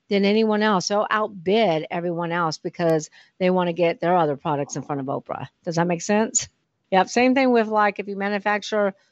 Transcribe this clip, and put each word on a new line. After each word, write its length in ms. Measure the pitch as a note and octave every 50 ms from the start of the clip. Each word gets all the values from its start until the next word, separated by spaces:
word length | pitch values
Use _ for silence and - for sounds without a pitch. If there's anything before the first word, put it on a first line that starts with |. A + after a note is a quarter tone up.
| _ -
than 160 | G#3 G3 G3+
anyone 380 | G3 G#3 A3 A3+ G#3+ G#3+ G#3
else. 260 | G#3+ G#3+ G#3 F3+ - -
They'll 180 | G3+ G#3 G#3+ -
outbid 760 | A3 G#3+ G#3+ - G#3 F#3+ D#3+ F#3 G3+ A3+ A3+ F#3 D#3+ D#3 D#3+ -
everyone 400 | F3+ F3 E3+ F3+ E3+ E3 E3+ E3
else 280 | E3+ F3 E3+ D#3+ D3 -
because 520 | - F3 - - F3 E3 D#3+ D#3 D#3 - - - - _ _ -
they 120 | F#3 F3+
wanna 220 | F#3 F#3 F3 F3
get 260 | E3 F3 E3+ E3 E3 -
their 180 | - E3+ F3+
other 200 | F3+ D#3+ D3+ C#3+
products 400 | C3 - E3+ D3 C#3 C#3+ - -
in 60 | D3
front 180 | C3 - C#3+ C#3+
of 60 | C3+
Oprah. 420 | C3+ C#3 - - - - - - - _ _ _
Does 120 | F3+ D#3+
that 100 | E3 E3+
make 160 | F3 F3 E3+
sense? 440 | - - G#3 G#3+ A3+ - - - - - _ _ _ _ _ _ _ _
Yep. 160 | F#3+ F#3 F#3+ -
Same 260 | - A#3+ B3 B3+ B3+
thing 180 | C#4 C4+ B3+
with, 160 | A#3+ A#3 G#3+ G#3+
like, 300 | G#3+ G#3+ G#3 G#3 G3 -
if 80 | G3
you 100 | G3+ G3+
manufacture 800 | F#3+ G3 G3+ G#3 G3+ G3+ G#3 G#3 G#3 - - A3 G#3+ G#3 G3 G3 _ _ _